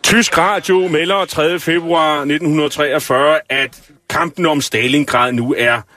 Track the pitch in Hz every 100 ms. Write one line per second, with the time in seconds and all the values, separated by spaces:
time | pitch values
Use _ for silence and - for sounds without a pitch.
0 | - 220 226 - 180 202 - 185 185 151
1 | 170 196 180 - 156 175 165 170 170 170
2 | 156 151 143 151 165 156 147 - 147 147
3 | - 127 147 156 - 135 135 - - _
4 | _ 151 170 - 170 147 131 110 120 143
5 | 143 123 123 123 120 - 120 120 -